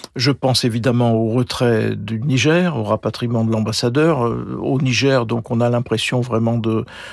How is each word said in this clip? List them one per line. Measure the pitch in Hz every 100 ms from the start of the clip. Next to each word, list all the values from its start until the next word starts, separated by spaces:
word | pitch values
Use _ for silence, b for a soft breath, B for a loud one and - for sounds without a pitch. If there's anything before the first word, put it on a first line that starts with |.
| B -
je | 127
pense | 135 131 123
évidemment | 127 113 131 120 120
au | 113 113
retrait | 123 120 - 123 113 110
du | 107 104 113
Niger, | 131 127 143 165 180 139
au |
rapatriement | 107 107 113 - 120 117
de | 113
l'ambassadeur, | 110 107 107 123 131 160 147 117
euh, | 120 - 123
au | 127 135
Niger. | 131 117 135 135
Donc, | 113 117 -
on | 117
a | 120
l'impression | 120 120 113 - 127
vraiment | 123 113 117 117
de, | 110 110 - B B